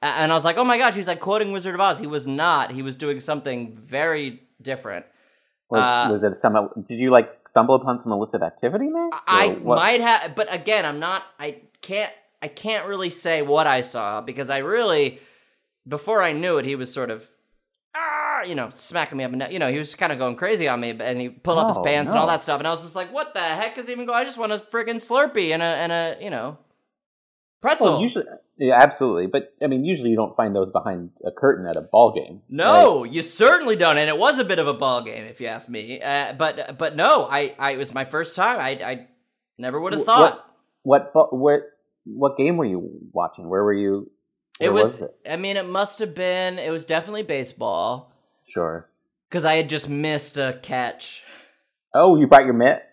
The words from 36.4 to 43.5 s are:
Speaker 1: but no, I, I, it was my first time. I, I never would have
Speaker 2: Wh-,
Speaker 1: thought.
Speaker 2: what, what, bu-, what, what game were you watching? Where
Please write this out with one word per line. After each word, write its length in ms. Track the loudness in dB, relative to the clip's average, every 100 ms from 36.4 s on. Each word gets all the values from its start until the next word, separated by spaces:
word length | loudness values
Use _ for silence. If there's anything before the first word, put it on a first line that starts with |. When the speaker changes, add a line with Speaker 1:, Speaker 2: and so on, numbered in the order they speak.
| -4 -4 -10 -6
Speaker 1:
but 180 | -6 2
no, 300 | 4 4 4
I, 240 | -2 -2 -2
I, 140 | -4
it 60 | -2
was 160 | -6
my 100 | -6
first 320 | -6 -4 -6 0
time. 220 | 0 0
I, 100 | -4 -6
I 240 | -8 -10 -12 _ _ _ _ _
never 220 | -8 -4
would 120 | -4
have 100 | -4
Speaker 2:
Wh-, 40 | 4
Speaker 1:
thought. 400 | 6 6 4 -16 _ _ _
Speaker 2:
what, 300 | 4 4 4
what, 180 | 2 4
bu-, 40 | 4
what, 240 | 2 2 -2 _ _ _
what 320 | -18 -2 -2 2
game 200 | 0 0
were 80 |
you 260 | -2 -4 -8 -14 -10
watching? 360 | -4 -4 -6
Where 140 | -4